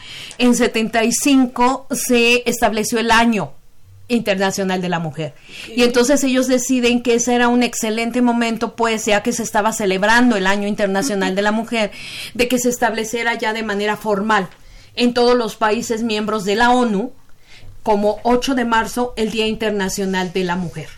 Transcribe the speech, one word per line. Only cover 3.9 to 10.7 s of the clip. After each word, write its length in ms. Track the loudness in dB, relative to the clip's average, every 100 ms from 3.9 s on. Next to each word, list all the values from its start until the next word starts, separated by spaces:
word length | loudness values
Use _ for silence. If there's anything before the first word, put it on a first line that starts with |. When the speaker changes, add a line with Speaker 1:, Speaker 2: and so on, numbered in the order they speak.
| -20 -4
Speaker 1:
Internacional 720 | -2 0 0 0 0 -2 -2
de 60 | -2
la 120 | -2
Mujer. 340 | -4 -6 -10 -10 -20 -18 -8
Speaker 2:
Sí. 80 | 0
Speaker 1:
Y 80 |
entonces 400 | 2 4 4 4
ellos 240 | 4 2 2
deciden 560 | 0 2 0 2 2
que 120 | 2 2
ese 200 | 2 2
era 140 | 4
un 120 | 4
excelente 600 | 2 -2 -4 -2 -2 0
momento, 520 | 2 2 0 -2 -4
pues, 320 | -2 -2 0 0
ya 160 | 0
que 120 | 0
se 100 | -4
estaba 300 | -2 0 0
celebrando 640 | 0 -2 0 2 4 4 4
el 100 | 2
Año 180 | 0
Internacional 720 | -2